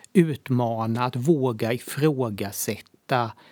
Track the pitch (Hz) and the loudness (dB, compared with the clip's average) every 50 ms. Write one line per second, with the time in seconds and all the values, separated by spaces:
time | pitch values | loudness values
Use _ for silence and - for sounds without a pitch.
0 | - - - 196 165 156 135 - - - 127 123 120 117 117 113 110 113 113 120 | -8 0 4 4 4 4 2 -4 -2 -2 0 0 0 0 -2 -2 -2 -2 0 0
1 | 123 123 - 123 123 165 170 139 131 127 113 110 117 110 127 123 - - - 139 | -2 -2 -2 -2 2 2 2 4 2 0 0 0 0 -2 -2 -2 -4 -8 -4 0
2 | 147 156 143 131 127 113 101 98 104 101 - - - 120 104 - - _ _ _ | 2 2 2 2 -2 -4 -2 -4 -6 -6 -6 -6 -4 -4 -6 -6 -8 _ _ _
3 | _ - 135 123 117 113 - - - - | _ -2 -2 0 -2 -2 -6 -12 -20 -20